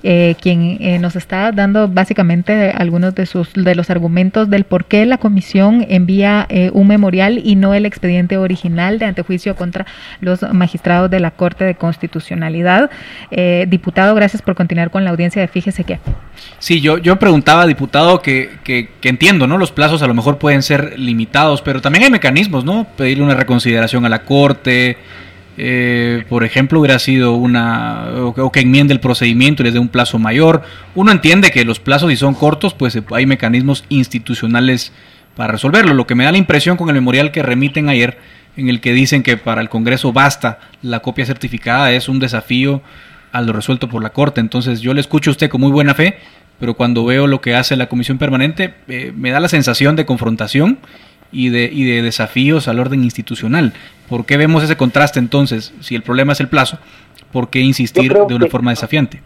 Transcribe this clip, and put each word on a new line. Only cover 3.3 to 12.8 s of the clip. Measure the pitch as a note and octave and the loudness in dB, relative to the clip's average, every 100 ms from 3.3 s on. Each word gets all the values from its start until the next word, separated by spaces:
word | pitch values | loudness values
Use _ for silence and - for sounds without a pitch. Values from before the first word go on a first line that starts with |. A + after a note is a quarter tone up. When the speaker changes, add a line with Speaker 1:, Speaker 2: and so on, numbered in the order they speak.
| F#3 E3+ | -4 -4
Speaker 1:
de | G3 F3+ F3 | 0 0 0
los | E3+ | 0
argumentos | F3 E3+ F3 F#3 A3 G#3+ | -2 0 2 2 2 2
del | G3+ G3 | 0 0
por | F3+ - | -2 2
qué | G#3 A3+ | 2 2
la | B3+ | 2
comisión | G#3+ G3 - G3 G3+ A#3+ A3 | 2 0 0 2 4 4 2
envía, | F#3 F3+ G3 G3+ G#3 - | 0 2 2 2 0 0
eh, | F#3+ F#3 | 0 2
un | G3 G3 | 4 4
memorial | G#3 G3+ F#3 G3 A#3+ | 4 2 2 0 0
y | A3+ G3 | 0 2
no | G3 | 2
el | G3+ G#3 | 2 -2
expediente | - F3+ F3+ F3+ F#3+ | -4 -2 0 0 -2
original | F#3+ F#3 E3+ E3+ F3+ A3 | -2 -4 -4 -2 -2 -2
de | A3 | -4
antejuicio | F3+ F3 F3+ G3+ F#3 | -6 -6 -6 -6 -6
contra | F3+ F#3+ F#3+ - - - | -8 -8 -12 -16 -20 -8
los | F3+ F3+ - | -4 -4 0
magistrados | F#3 F3+ E3+ F3+ F3 F#3 | 0 0 -2 0 2 2
de | F#3 | 0
la | E3+ | -2
Corte | - F3 - | -2 -4 -2
de | F#3+ F3 | -4 -2
Constitucionalidad. | E3+ D#3+ E3+ E3 - E3+ D#3+ D#3+ F3+ F#3 | -4 -4 -8 -8 -8 -6 -6 -2 2 2